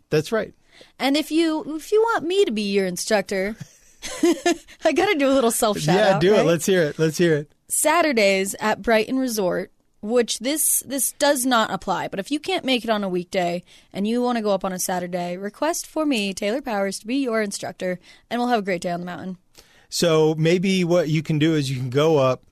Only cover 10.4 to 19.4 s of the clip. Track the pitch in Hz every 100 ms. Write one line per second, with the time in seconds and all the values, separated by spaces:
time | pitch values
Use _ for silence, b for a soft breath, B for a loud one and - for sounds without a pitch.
10.4 | 226 302 - - - 269 - - 285 285
11.4 | 254 240 214 190 - 170 147 190 190 294
12.4 | - 370 262 247 226 214 196 180 180 196
13.4 | 175 175 - b b - 208 240 247 233
14.4 | 208 190 190 185 - 180 180 180 175 180
15.4 | 202 - 302 339 - 320 311 262 196 185
16.4 | 202 254 269 202 196 190 214 269 262 220
17.4 | 208 - - - 185 180 B B B 240
18.4 | 247 240 196 185 180 175 180 175 185 180